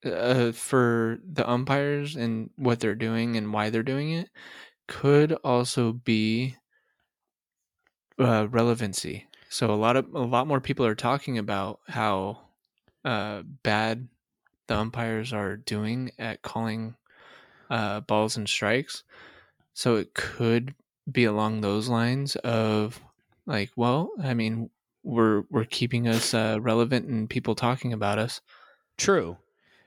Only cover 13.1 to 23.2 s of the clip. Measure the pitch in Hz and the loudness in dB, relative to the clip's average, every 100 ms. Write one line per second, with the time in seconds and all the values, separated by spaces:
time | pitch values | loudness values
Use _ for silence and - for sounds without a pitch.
13.1 | 107 104 104 80 143 110 107 113 117 123 | -4 -4 -8 -12 -6 0 0 0 -4 -10
14.1 | _ _ _ _ _ - 107 110 120 113 | _ _ _ _ _ -4 -4 -2 -4 -4
15.1 | 110 120 107 98 104 - 107 107 123 127 | -4 -4 -4 -4 -6 -6 -4 -4 -4 -6
16.1 | - 113 - - 113 113 113 113 - _ | -8 -10 -8 -8 -6 -4 -4 -8 -12 _
17.1 | _ - - - _ - 113 104 104 - | _ -20 -20 -20 _ -4 -2 -2 -4 0
18.1 | 107 110 110 101 - 104 123 156 - _ | 2 2 -2 -4 -2 0 0 -2 -12 _
19.1 | - - - _ _ _ - 123 110 - | -20 -20 -20 _ _ _ -2 2 2 0
20.1 | - - - 113 117 131 - _ _ - | -6 -6 0 2 2 0 -12 _ _ -4
21.1 | 127 113 104 107 110 101 104 117 117 117 | 2 2 2 0 0 0 0 0 0 2
22.1 | 131 139 - 123 113 110 107 107 - - | 0 -4 -4 0 2 2 2 0 -6 -20
23.1 | _ | _